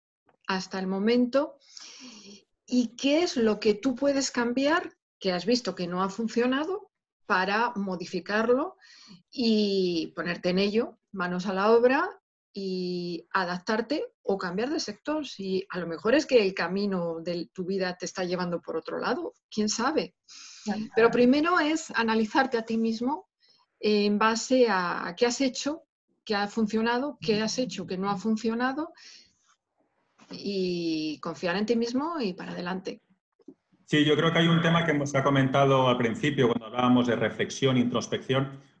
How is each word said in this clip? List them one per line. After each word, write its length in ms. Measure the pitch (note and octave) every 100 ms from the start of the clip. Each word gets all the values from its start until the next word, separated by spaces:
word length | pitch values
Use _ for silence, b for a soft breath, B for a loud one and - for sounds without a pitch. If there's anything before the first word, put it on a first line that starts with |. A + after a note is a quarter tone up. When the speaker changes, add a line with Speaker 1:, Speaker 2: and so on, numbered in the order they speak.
| _ _ _ _ -
Speaker 1:
hasta 320 | F#3+ - F#3+
el 60 | F#3+
momento 720 | F#3+ G#3+ B3 B3 C4+ D#4+ - B B B B B3+ G#3+ G3 G#3 _ _ -
y 300 | B3 A3+ -
qué 260 | C#4 D#4
es 140 | F4 B3+
lo 240 | A3 G#3
que 140 | G#3+
tú 200 | G3+ C4+
puedes 360 | A#3+ C#4+ C#4 C4
cambiar, 600 | B3 A#3+ B3 C#4+ F4 E4+ _ _ -
que 120 | F#3+
has 140 | F3+ F3+
visto 280 | B3 F#3+
que 120 | F#3 F3+
no 160 | F3+
ha 60 | F#3+
funcionado, 800 | G#3 A3 A3+ B3 C4+ D#4+ G4 - _ _ _ -
para 440 | F#3 F#3+ G#3+ A#3+ G3
modificarlo 1000 | G3 F3 F3+ F#3 F3+ G#3+ A3+ B3+ F#4 - B B B F3 _
y 840 | - A3+ G#3+ G3+ G3 F3+ E3 D#3+ E3+
ponerte 320 | F3 E3+ F3+
en 80 | F#3
ello, 400 | G3+ A3 C4 - _
manos 340 | F#3+ F3+ F3+ F#3+
a 80 |
la 160 | F#3+ G#3
obra 380 | A#3 B3 C#4+ F#4 - _ _ _
y 760 | G3+ F#3+ F#3 F3+ F3+ F3 E3+ -
adaptarte 720 | G3 F3+ F3+ - A3 A3+ D4+ A#4+ _
o 120 | - G3
cambiar 340 | F#3 F#3 C4
de 100 | D#4+
sector. 440 | - G3+ - D#4
Si 400 | C4 - F#3+ F#3 -
a 80 | F3+
lo 80 | E3+
mejor 300 | D#3+ A3 D4
es 100 | -
que 160 | B3
el 100 | G3
camino 680 | G3 F3 G3 G3+ F#3 E3+ E3
de 280 | E3 F3 -
tu 120 | F#3
vida 320 | F3+ G3 F#3 F3
te 80 | E3+
está 180 | -
llevando 360 | F3 F3+ F3 E3+
por 160 | - D#3+
otro 220 | - E3
lado, 360 | G3 C4 E4 - -
quién 200 | G#3+ G#3
sabe. 480 | - B3+ D4 F3 _ _ B B B
Speaker 2:
Claro. 160 | G#3+ G#3+ A3 A3
Speaker 1:
Pero 140 | A#3
primero 480 | A#3+ B3 D4 E4+ F4
es 320 | D4+ D#4 -
analizarte 680 | A#3 A3+ A3 A3 C#4 C4 A#3
a 40 |
ti 120 | A3+ A3+
mismo 500 | A3+ A3+ B3 F4 - _ b b b -
en 400 | G#3 G#3 G#3 G#3
base 500 | A3 A3+ - C4 A#3
a, 380 | F#3 F3 - F3
a 80 |
qué 120 | E3+ A#3+
has 140 | B3
hecho, 420 | C4+ - C#4+ D#4+ _ _ _ _
qué 100 | -
ha 140 | G3+ G3+
funcionado, 680 | A#3 G#3+ A3 A3+ B3 C#4+ -
qué 200 | - G#3+
has 180 | A3 B3+
hecho 280 | B3+ G3+ F3
que 100 | F#3
no 120 | G3+
ha 60 | F#3
funcionado 760 | A3 A3 A3+ A#3 B3+ C#4 E4 - B B B B _ _ _ _ _ _ _ _ -
y 880 | - G3+ G3 F#3 F3 E3 D#3 D#3 C#3+
confiar 340 | E3+ D#3+ F3 F#3+
en 100 | G#3+
ti 100 | A#3
mismo 440 | A#3 B3+ D#4+ E4
y 120 | G3+
para 180 | F3 F3+
adelante. 480 | F3 F3+ F#3 A#3 A3 _ _ _ _ - - _ _
Speaker 3:
Sí, 200 | - D3+
yo 100 | D3 D3
creo 160 | E3
que 60 | E3+
hay 80 | E3
un 160 | E3
tema 220 | E3 E3
que 80 | D#3
hemos, 180 | D3 C#3
se 80 | C#3
ha 60 |
comentado 640 | C#3+ C#3 C3 C#3 C#3 C3+ B2+
al 80 | B2
principio 480 | A#2 G#2 D3 C#3 A#2+
cuando 180 | A#2 A2
hablábamos 420 | B2 B2 B2 B2
de 80 | A2
reflexión, 600 | A2 - G#2 - C3 B2+
introspección. 840 | A#2+ A#2 - A2+ - C3 C#3 B B B